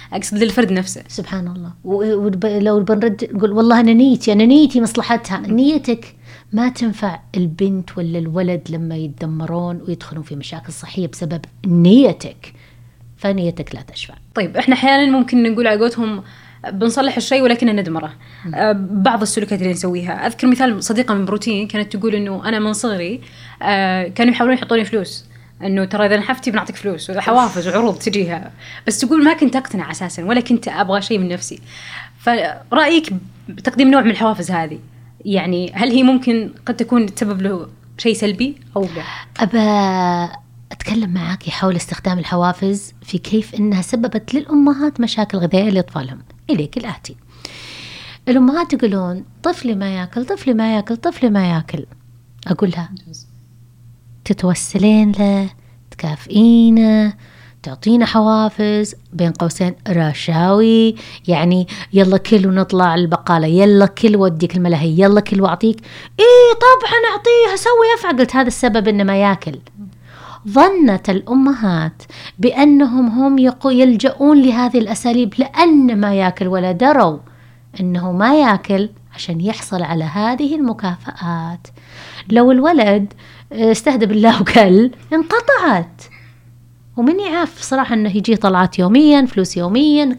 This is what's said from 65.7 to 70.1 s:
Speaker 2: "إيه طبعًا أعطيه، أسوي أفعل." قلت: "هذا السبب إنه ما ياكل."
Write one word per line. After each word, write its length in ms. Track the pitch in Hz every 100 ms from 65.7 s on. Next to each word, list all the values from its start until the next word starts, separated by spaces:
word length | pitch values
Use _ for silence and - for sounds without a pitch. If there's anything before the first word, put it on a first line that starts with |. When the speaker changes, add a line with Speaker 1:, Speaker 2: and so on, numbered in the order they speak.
| 220 - - - -
Speaker 2:
"إيه 400 | 453 494 480 453
طبعًا 520 | 494 508 466 466 453
أعطيه، 420 | 403 466 480 440
أسوي 460 | 381 466 480 453 466
أفعل." 180 | 392 262
قلت: 180 | 247 254
"هذا 120 | 247
السبب 400 | - 247 220 208
إنه 160 | 208
ما 180 | 196 196
ياكل." 380 | 202 185 170 143 - 202 196 - -